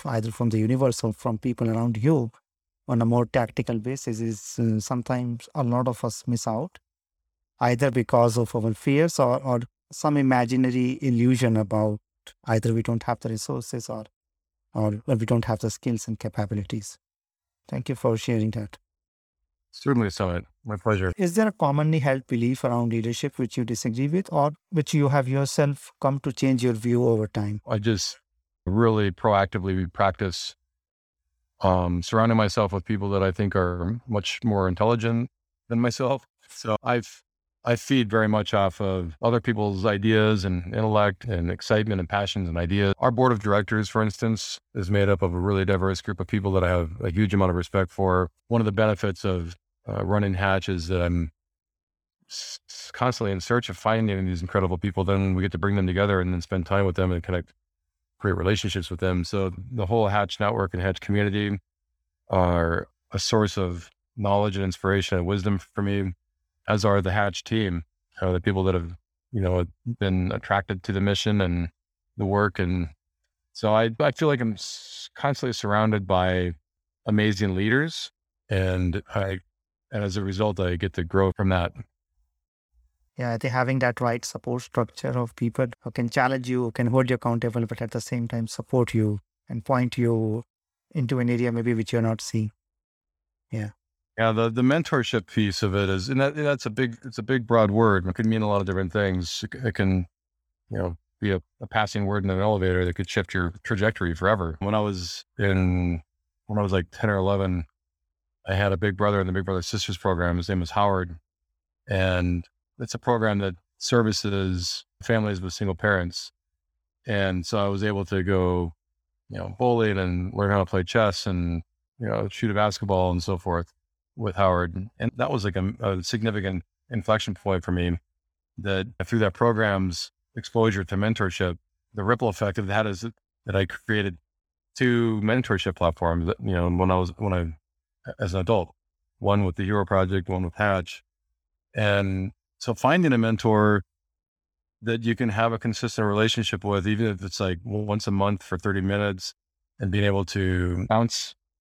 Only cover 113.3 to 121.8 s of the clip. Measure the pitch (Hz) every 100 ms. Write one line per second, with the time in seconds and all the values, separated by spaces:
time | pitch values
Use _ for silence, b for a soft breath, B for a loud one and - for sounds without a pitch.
113.3 | 101 98 90 _ - - 120 110 101 104
114.3 | 98 95 90 87 - - - - 113 107
115.3 | 92 92 - 101 90 107 95 90 - -
116.3 | _ _ _ _ _ _ _ - 101 98
117.3 | 90 85 110 101 98 107 98 92 98 90
118.3 | 92 90 90 82 - _ _ _ _ -
119.3 | 101 95 95 123 117 107 98 92 90 90
120.3 | - 101 101 92 95 90 117 104 - 101
121.3 | 90 87 85 - _